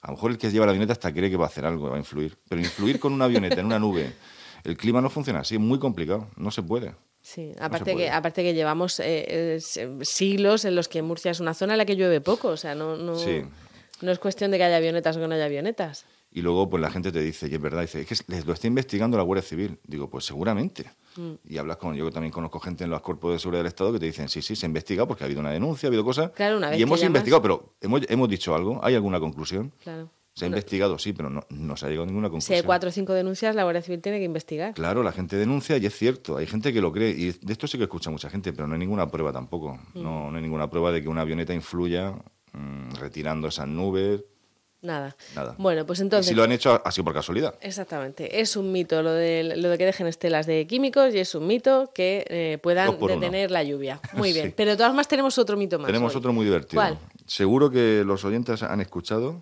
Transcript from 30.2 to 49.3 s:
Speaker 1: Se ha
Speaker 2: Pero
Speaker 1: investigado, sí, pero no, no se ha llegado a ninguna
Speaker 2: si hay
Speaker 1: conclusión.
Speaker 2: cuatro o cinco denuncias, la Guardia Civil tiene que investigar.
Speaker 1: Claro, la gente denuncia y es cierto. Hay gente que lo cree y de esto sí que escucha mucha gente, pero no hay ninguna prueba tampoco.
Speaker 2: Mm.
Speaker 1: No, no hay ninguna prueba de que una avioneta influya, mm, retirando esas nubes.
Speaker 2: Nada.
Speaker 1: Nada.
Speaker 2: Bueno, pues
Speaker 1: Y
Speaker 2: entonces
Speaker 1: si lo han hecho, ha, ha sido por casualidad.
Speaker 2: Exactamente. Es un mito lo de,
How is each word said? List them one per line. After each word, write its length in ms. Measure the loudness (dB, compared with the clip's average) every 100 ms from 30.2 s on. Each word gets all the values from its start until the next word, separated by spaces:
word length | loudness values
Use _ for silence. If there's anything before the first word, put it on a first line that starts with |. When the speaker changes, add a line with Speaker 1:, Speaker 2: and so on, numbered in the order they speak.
| _
Speaker 1:
Se 100 | -8
ha 40 | -4
Speaker 2:
Pero 80 | -2
Speaker 1:
investigado, 420 | -2 2 2 2
sí, 140 | -4
pero 160 | -6 -6
no, 160 | -6 -10
no 280 | -8 -8 -6
se 80 | -4
ha 20 |
llegado 140 | -4
a 40 | -4
ninguna 200 | -2 -4
Speaker 2:
si 40 |
hay 0 |
Speaker 1:
conclusión. 340 | -4 0 0 2
Speaker 2:
cuatro 240 | 0 0
o 20 |
cinco 220 | -4 -2
denuncias, 420 | 0 -2 -2 -2 0
la 80 |
Guardia 180 | 0 0
Civil 200 | -4 -6
tiene 160 | -4 -4
que 60 | -4
investigar. 480 | -4 -6 -6 -6
Speaker 1:
Claro, 280 | -4 -2 2
la 120 | 0
gente 240 | -2 -4 0
denuncia 400 | 2 0 2 0
y 80 | 0
es 100 | 0
cierto. 380 | 0 0 -4 -4
Hay 100 | -2
gente 280 | -2 0
que 80 | 2
lo 100 | 2
cree 200 | 2 0
y 200 | 0 -2
de 220 | -4 -8
esto 140 | -6 -6
sí 100 | -2
que 80 | -2
escucha 240 | -4 -8
mucha 180 | -8 -6
gente, 220 | -6 -6
pero 160 | -6 -4
no 60 |
hay 60 | -4
ninguna 260 | -2 -2 -2
prueba 220 | -2 -4
tampoco. 480 | -4 -8 -8 -8 -12 -16
Speaker 2:
Mm. 100 | -12
Speaker 1:
No, 260 | -8 -6 -6
no 40 | -6
hay 80 |
ninguna 260 | -4 -4 -2
prueba 220 | 0 0
de 100 | 0
que 60 | -2
una 140 | -2
avioneta 320 | -2 -2 -2
influya, 580 | -4 -6 -4 -2 -2 -4 -8 -16 _ _
mm, 440 | -14 -12 -12 -12 -12
retirando 480 | -12 -8 -4 -4 -4
esas 180 | -6 -6
nubes. 560 | -4 0 0 0 -2 -4 _ _ _ _ _
Speaker 2:
Nada. 340 | -8 -8 -8 -14 -14 -10
Speaker 1:
Nada. 200 | -8 0
Speaker 2:
Bueno, 280 | 2 2 0
pues 140 | -2
Speaker 1:
Y 20 |
Speaker 2:
entonces 260 | 2 4 4
Speaker 1:
si 80 | 6
lo 80 |
han 80 | 6
hecho, 200 | 6 6
ha, 20 | 6
ha 160 | 4
sido 140 | -2 0
por 80 |
casualidad. 420 | -2 -2 0 -2 -4
Speaker 2:
Exactamente. 800 | -10 -10 -8 -6 -8 -8 -6 -2
Es 160 | 0 -2
un 160 | -2
mito 280 | -2 2 2
lo 120 | 2
de, 420 | 2 2